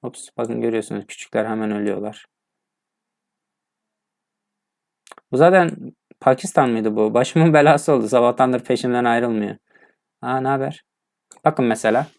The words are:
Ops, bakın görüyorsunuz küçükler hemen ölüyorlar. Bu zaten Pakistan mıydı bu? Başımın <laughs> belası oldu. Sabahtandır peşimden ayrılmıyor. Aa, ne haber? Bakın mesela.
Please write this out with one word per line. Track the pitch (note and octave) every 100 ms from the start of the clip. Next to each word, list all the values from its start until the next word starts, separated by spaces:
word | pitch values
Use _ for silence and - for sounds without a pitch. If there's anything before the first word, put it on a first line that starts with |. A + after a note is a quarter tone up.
Ops, | B2 - - -
bakın | A#2 A#2
görüyorsunuz | A#2 A2+ G#2+ G#2 G2
küçükler | - - A2+
hemen | A2 A2 A2
ölüyorlar. | G#2 G#2 G2 G#2 A2 - _ _ _ _ _ _ _ _ _ _ _ _ _ _ _ _ _ _ _ _ _ _ _ _ _ _ _ _ - _
Bu | B2+
zaten | E3 F#3 E3+ - B2+ - _ _
Pakistan | - C3 - - B2+
mıydı | A2+ A2 G#2+
bu? | G#2+
Başımın | A2+ B2+ - E3
<laughs> |
belası | D3+ D3 C#3+ -
oldu. | C#3 G#2+
Sabahtandır | B2 A#2+ A#2+ B2+ B2+
peşimden | - B2 B2 A#2+
ayrılmıyor. | A#2+ A#2 A#2+ A2 G#2 G2+ _ _ _ _ _ _
Aa, | B2 C3
ne | C3
haber? | C3+ C#3 D#3 _ _ _ _ _ -
Bakın | D#3 D#3
mesela. | B2 A2 A#2 A2+ D#3